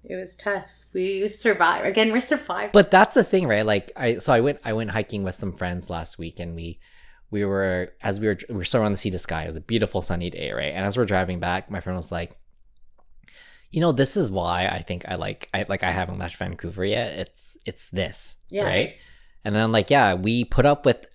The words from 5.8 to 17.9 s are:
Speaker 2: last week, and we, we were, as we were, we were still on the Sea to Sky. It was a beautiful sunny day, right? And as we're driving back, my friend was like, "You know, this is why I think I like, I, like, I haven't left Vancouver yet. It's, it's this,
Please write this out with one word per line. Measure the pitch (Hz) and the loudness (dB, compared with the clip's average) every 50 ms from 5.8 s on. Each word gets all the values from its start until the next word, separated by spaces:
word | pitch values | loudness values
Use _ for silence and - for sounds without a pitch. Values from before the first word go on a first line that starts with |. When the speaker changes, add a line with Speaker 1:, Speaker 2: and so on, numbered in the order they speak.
| 87 - | -6 -6
Speaker 2:
last | 90 82 82 - - - | -8 -6 -6 -8 -10 -10
week, | 82 82 - - | -10 -12 -10 -10
and | 87 85 85 | -10 -10 -8
we, | 85 82 85 - - - _ - - - - - _ - _ | -10 -10 -10 -12 -14 -18 _ -20 -20 -20 -20 -20 _ -14 _
we | - 104 101 | -2 -2 0
were, | 98 98 98 98 95 90 90 90 - - - | 0 2 2 2 0 0 -2 -2 -4 -10 -6
as | - 107 98 101 | -4 -4 -4 0
we | 110 | 0
were, | 107 101 - - - | 0 0 -2 -4 -8
we | 120 | -6
were | 101 90 | -4 -2
still | - - 123 107 | 0 2 2 2
on | 107 | 2
the | 101 | 0
Sea | - - 107 | -2 -2 -4
to | 90 | -4
Sky. | 87 - - 87 80 78 | -4 -6 -4 -6 -6 -6
It | |
was | 82 80 | -6 -8
a | 80 | -10
beautiful | - - 113 110 101 - - 98 87 | -6 -2 0 0 0 0 -2 -4 -2
sunny | - 92 87 87 90 | -2 -2 -2 -2 -6
day, | - - - 65 | -6 -6 -8 -6
right? | 52 62 71 73 73 | -4 -4 -4 -4 -4
And | 92 95 | -2 -4
as | 101 101 | -2 0
we're | 127 117 | 0 0
driving | 98 101 92 92 90 90 87 | 2 2 0 0 0 -4 -4
back, | 90 87 87 95 - - | -2 -2 -2 -2 -4 -6
my | 101 92 | -10 -8
friend | - 92 92 | -6 -6 -6
was | 92 85 - | -6 -6 -6
like, | 90 85 87 - - - - - - _ - - _ - - - - _ - - - - - - - - - - - - - _ | -6 -6 -8 -8 -12 -20 -20 -20 -20 _ -20 -20 _ -20 -20 -20 -20 _ -20 -20 -20 -20 -20 -20 -20 -20 -20 -20 -20 -20 -20 _
"You | - 156 | -2 0
know, | 170 170 | 2 2
this | 139 117 135 127 - | 4 2 2 2 2
is | 208 160 107 | 0 0 0
why | 95 95 85 87 87 90 92 | 0 -2 -2 0 0 0 0
I | 98 - 87 | -2 -2 -4
think | 80 - 92 87 - | -6 -6 -8 -8 -6
I | - 92 | -8 -6
like, | 90 87 101 101 - - - - | -6 -6 -8 -8 -10 -10 -6 -4
I, | 98 101 | -4 -2
like, | - 98 95 - | -2 -4 -2 0
I | 90 | -2
haven't | 87 92 92 90 92 95 | 0 0 -2 -4 -6 -8
left | 90 87 - | -8 -10 -8
Vancouver | - 92 92 92 - - 85 92 95 92 | -8 -8 -8 -8 -8 -10 -10 -6 -4 -2
yet. | 98 107 120 117 110 71 90 | 0 0 -2 -2 -4 -6 -8
It's, | 90 - _ - - - - - _ | -10 -10 _ -16 -16 -16 -16 -14 _
it's | - - - - | -14 -12 -12 -14
this, | - | -8